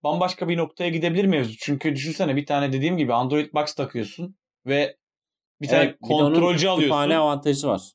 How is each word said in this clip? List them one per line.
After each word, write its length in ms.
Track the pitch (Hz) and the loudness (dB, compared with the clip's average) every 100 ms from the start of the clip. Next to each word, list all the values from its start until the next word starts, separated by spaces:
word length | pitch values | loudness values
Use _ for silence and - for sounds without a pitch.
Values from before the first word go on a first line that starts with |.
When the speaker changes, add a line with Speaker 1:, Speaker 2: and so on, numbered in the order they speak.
Speaker 1:
bambaşka 460 | - 175 180 - 170 | -2 0 -2 -2 -4
bir 80 | 170 | -2
noktaya 320 | 160 - 175 | -2 -4 -4
gidebilir 360 | 165 170 170 196 | 0 0 2 2
mevzu. 300 | 165 117 113 | 2 0 -6
Çünkü 380 | - 139 160 139 | -4 -2 -2 -2
düşünsene 400 | 139 160 175 139 | -6 -4 -2 -2
bir 100 | 143 | -2
tane 280 | 143 139 | -2 0
dediğim 240 | 135 147 180 | -2 -2 0
gibi 160 | 131 | 0
Android 400 | 117 127 151 151 | 0 2 0 0
Box 200 | 151 147 | -2 -4
takıyorsun 640 | - 131 120 107 - 180 - _ _ 127 | -4 -6 -6 -8 -8 -14 -14 _ _ -2
ve 320 | 139 147 - _ _ _ _ _ _ | -2 -2 -6 _ _ _ _ _ _
bir 60 | 143 | 0
tane 160 | 135 | 2
Speaker 2:
Evet, 180 | 139 - | 2 -2
bir 60 | 113 | -2
de 40 | |
onun 200 | 151 147 | 2 4
Speaker 1:
kontrolcü 340 | 160 175 170 180 | 4 4 2 2
Speaker 2:
kütüphane 360 | 180 147 147 | 2 2 2
Speaker 1:
alıyorsun. 120 | 147 160 | 2 2
Speaker 2:
avantajı 520 | 151 143 147 139 143 | 2 0 0 0 0
var. 140 | 98 - | -2 -4